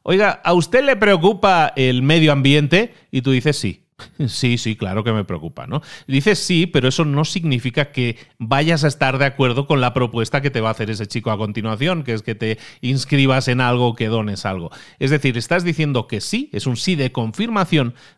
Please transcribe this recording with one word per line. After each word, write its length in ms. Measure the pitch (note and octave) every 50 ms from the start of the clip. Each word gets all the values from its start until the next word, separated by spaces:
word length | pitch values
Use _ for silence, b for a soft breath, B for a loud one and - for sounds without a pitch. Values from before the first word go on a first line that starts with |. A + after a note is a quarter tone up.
| -
"Oiga, 260 | - F3+ F#3+ G#3+ G3 - - -
¿a 100 | E3 F3
usted 300 | F3+ D#3 - - B3+ C#4+
le 120 | C#4 C4
preocupa 760 | G3+ G#3+ G3+ G3 E3+ D#3+ G3 A3+ F#3 - G3 F#3 E3+ D#3 - -
el 260 | C3+ C3 B2+ B2 B2+
medio 300 | B2+ C#3 D#3 E3+ D#3 D#3
ambiente?". 640 | C#3+ C#3 C3 C#3 C#3+ D3+ D3 C#3 D#3+ F#3+ A#3 A#3 b b b b
Y 100 | - C3
tú 100 | A#2+ C3+
dices, 260 | C3 B2+ - D#3 C#3+ -
"Sí". 260 | - G2 E2 - _ _ _ -
<laughs> 300 | - - _ - D3+ A2+
"Sí, 300 | - - - B2 A#2+ A2+
sí, 180 | - A2+ A2
claro 280 | - G#2+ F#2 F#2+ G#2+ G#2+
que 100 | A#2 A2
me 100 | G#2+ F#2+
preocupa", 420 | - F#2 D#2+ D2+ E2 - - B1+ C#2
¿no? 140 | - D3+ B B B B B -
Dices 300 | C3+ C3+ C#3 G#3 G3+ -
sí, 280 | - - F#3 D#3+ F3 F#3+
pero 220 | - C#3 B2 C3
eso 160 | C3+ - E3
no 200 | D3 C#3 D3 D#3
significa 640 | - - F#3+ E3 D#3 C3 A#2 - B2+ - D3+ C#3+ C#3+
que 260 | - C3 B2 A#2+ A2+ B B B B -
vayas 460 | A#2+ A2+ C3+ C#3 D3+ D#3+ E3+ D3+ D3
a 40 | D3
estar 280 | - - C#3 C3 C3 C3+
de 80 | C#3
acuerdo 400 | C#3 B2+ - C3+ B2+ A#2 C3 C#3+ C#3+
con 140 | D#3 C3+
la 120 | B2 B2 -
propuesta 480 | C3 B2 A2+ A2+ A#2 A2+ - - C#3
que 100 | C3+ C#3+
te 100 | B2+ B2
va 80 | A2 A2+
a 40 | A2
hacer 160 | - A2+ G#2+
ese 180 | A2 G#2 A2+ G#2
chico 240 | - A#2+ G#2 -
a 60 | A2 G2
continuación, 680 | G#2+ G2+ G#2 A#2 G#2 A2+ A2 G2+ C3+ F3 F#3 E3 C#3
que 100 | B2 A2+
es 80 | G#2+
que 140 | - - A2+
te 240 | - A2+ A2 A2 B B B B B
inscribas 680 | - A#2+ C3+ C3 B2+ - D3+ C#3 C3+ C3+ C3 C3 B2 C3
en 140 | B2 B2+
algo 260 | B2+ B2 B2 B2 B2 A#2+
o 80 | A2+
que 120 | - A#2 G#2+
dones 380 | A2+ A2+ G#2+ G#2 G2+ F#2 -
algo. 240 | G2 F#2+ F#2 E2 B B B B B B -
Es 120 | - C3+
decir, 260 | D3+ C#3+ - C3+ A#2 A#2+
estás 260 | A2+ - E3+ F3+ F3
diciendo 440 | F3 D3+ - D#3 D3 C#3 A#2+ G#2+ -
que 120 | - G2+
sí, 280 | - - - A#3 C#4+ -
es 160 | - - - C3+
un 80 | B2
sí 200 | A#2 - F#3 F#3
de 160 | D3 C3 B2+
confirmación, 840 | - C3 A2+ A2+ G#2+ - G#3+ A#3 A3 G3+ F3+ - F3 D3+ B2+ A#2 B B B B B